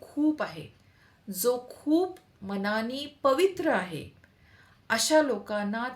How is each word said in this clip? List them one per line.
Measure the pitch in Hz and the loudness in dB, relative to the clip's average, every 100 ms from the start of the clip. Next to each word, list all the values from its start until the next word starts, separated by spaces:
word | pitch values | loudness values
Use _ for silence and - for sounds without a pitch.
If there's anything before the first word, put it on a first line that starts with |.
खूप | - - 302 302 | -10 0 0 0
आहे, | 185 160 - - _ _ _ _ - | -4 -8 -16 -20 _ _ _ _ -12
जो | 185 240 247 - | -2 0 0 -6
खूप | - 294 320 370 370 _ _ | -8 0 2 2 -4 _ _
मनाने | 196 196 196 220 226 269 294 - | -8 -4 -2 -2 -4 -6 -10 -2
पवित्र | 277 269 381 359 320 | 2 4 4 4 0
आहे, | 220 180 151 - - - _ _ - - _ - | 0 -2 -8 -12 -18 -20 _ _ -20 -20 _ -4
अशा | 226 - 311 | -2 4 4
लोकांना | 285 202 - 208 202 226 247 | 4 0 -4 -4 -2 -4 -6